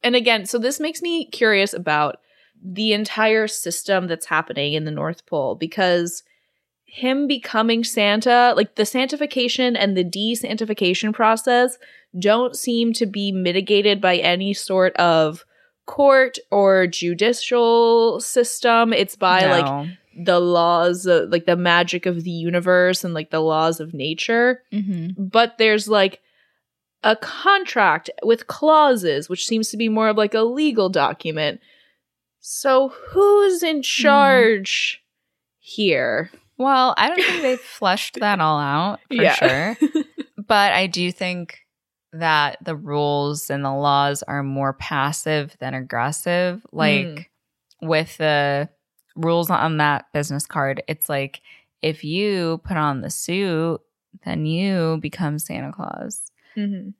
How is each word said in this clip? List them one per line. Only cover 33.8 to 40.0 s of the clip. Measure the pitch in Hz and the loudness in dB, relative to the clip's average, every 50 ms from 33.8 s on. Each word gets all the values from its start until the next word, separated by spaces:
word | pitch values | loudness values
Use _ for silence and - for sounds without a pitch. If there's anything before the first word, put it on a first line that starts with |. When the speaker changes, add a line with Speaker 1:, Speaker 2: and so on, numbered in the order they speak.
| 262 | -4
Speaker 1:
charge | - - - 254 294 277 285 285 277 269 254 233 226 226 202 190 - - - - - - - _ _ _ _ _ _ _ _ _ _ _ _ | -4 -4 2 4 4 6 6 6 6 6 6 6 4 2 0 -2 -4 -4 -4 -4 -4 -6 -8 _ _ _ _ _ _ _ _ _ _ _ _
here? | _ - - - 214 190 156 131 127 120 107 120 165 180 - - _ _ _ | _ -16 -6 -2 0 2 2 2 0 -2 -2 -4 -4 -6 -12 -20 _ _ _
Speaker 2:
Well, | - 254 269 277 262 254 254 214 | -4 0 2 2 2 2 2 2
I | - 208 262 | 2 0 0
don't | 339 370 381 | 0 0 0
think | - 359 349 311 | 0 -2 -2 -2
they've | 254 254 247 | -2 -2 -2
Speaker 1:
<laughs> | - - - - | -6 -18 -12 -2
Speaker 2:
fleshed | 226 190 185 214 - - - - | 0 0 0 0 -4 -10 -6 -2
that | 233 208 202 185 | 0 0 2 2
all | 160 156 156 147 | 2 2 2 0
out, | 147 139 143 151 170 196 208 - _ _ | 0 0 0 0 0 -2 -4 -8 _ _
for | 285 | 0
Speaker 1:
Yeah. | 233 196 165 135 | 2 4 4 4
Speaker 2:
sure. | - - - 131 135 160 202 226 - | 4 2 2 2 2 -2 -4 -2 -2
Speaker 1:
<laughs> | 302 294 - 311 | -2 -2 0 -4